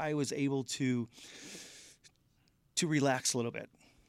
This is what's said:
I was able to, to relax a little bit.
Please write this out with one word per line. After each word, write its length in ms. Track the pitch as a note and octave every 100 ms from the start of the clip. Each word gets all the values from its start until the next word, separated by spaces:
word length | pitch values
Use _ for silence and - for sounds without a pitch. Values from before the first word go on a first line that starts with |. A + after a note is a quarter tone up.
I 140 | D#3
was 180 | D3+ C3+
able 320 | - C#3 C#3
to, 440 | B2 - C3 B2 A2+ - - - - - - - - - - _ _ _ _ _ _ -
to 100 | E3+
relax 480 | D3+ C#3 C3 -
a 20 | B2+
little 160 | A#2
bit. 160 | A2 - _ - _